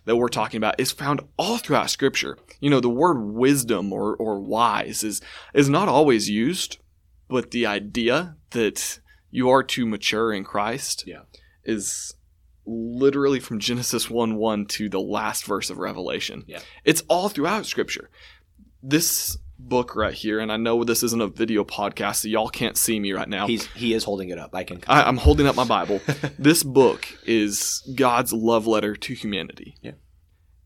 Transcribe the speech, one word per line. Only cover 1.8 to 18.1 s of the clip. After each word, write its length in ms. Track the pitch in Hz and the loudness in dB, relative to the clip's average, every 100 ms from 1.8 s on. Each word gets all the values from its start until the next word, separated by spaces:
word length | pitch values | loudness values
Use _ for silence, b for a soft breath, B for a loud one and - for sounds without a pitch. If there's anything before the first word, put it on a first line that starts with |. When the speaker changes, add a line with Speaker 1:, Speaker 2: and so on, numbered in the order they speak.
| 78 | 2
Speaker 1:
Scripture. 480 | - 135 - - - B B | 0 0 0 -4 -8 B B
You 120 | 143 | 2
know, 100 | 139 | 4
the 80 | 120 | 4
word 300 | 120 175 143 | 4 4 2
wisdom 720 | 104 107 127 143 113 104 98 | -2 2 4 4 2 0 -2
or, 240 | 98 104 - | -2 -2 -2
or 240 | 110 101 | -2 -2
wise 640 | 104 107 117 104 110 113 | -2 2 4 2 -2 -4
is, 160 | 107 101 B B B | -4 -6 B B B
is 160 | - 139 | 4 4
not 200 | 147 196 | 4 4
always 400 | 135 156 117 101 | 6 6 6 2
used, 500 | 104 123 180 - - _ _ _ _ - | 0 0 -2 -6 -10 _ _ _ _ -4
but 240 | 127 - | -4 -2
the 140 | 120 113 | -2 0
idea 720 | 101 104 120 117 135 180 156 _ | -2 -4 -2 2 2 0 -10 _
that 480 | - 107 - - - b b _ | -2 0 0 -6 -10 b b _
you 200 | - 127 | -2 4
are 120 | 135 | 4
to 240 | 131 - 117 | 2 -2 -2
mature 460 | 104 - 110 113 | -2 -2 0 0
in 100 | 104 | -2
Christ 600 | 92 104 104 127 - - - | -4 -4 -2 -4 -6 -8 -10
Speaker 2:
Yeah. 160 | 82 - b b b | -16 -20 b b b
Speaker 1:
is 500 | - 110 98 - - - _ _ _ _ - | -6 -4 -4 -8 -10 -16 _ _ _ _ -10
literally 760 | 113 117 120 139 139 139 135 | -8 -6 2 2 4 2 0
from 180 | - 113 | -2 -6
Genesis 480 | 101 120 120 120 - | -4 -2 -2 -2 -2
one 280 | 117 113 110 | 0 0 0
one 280 | 110 107 104 | 0 0 -4
to 220 | - 107 | -6 -4
the 120 | 98 | -4
last 440 | 98 104 110 107 | -4 -4 -4 -4
verse 260 | - 98 90 | -4 -4 -4
of 80 | - | -6
Revelation. 640 | 92 104 90 76 - - - | -8 -6 -6 -6 -6 -10 -14
Speaker 2:
Yeah. 140 | 95 B B | -18 B B
Speaker 1:
It's 180 | - 160 - | 0 2 2
all 200 | 175 196 | 0 0
throughout 380 | 147 156 214 175 | -2 -2 -2 -4
Scripture. 440 | - 104 - - | -6 -6 -8 -12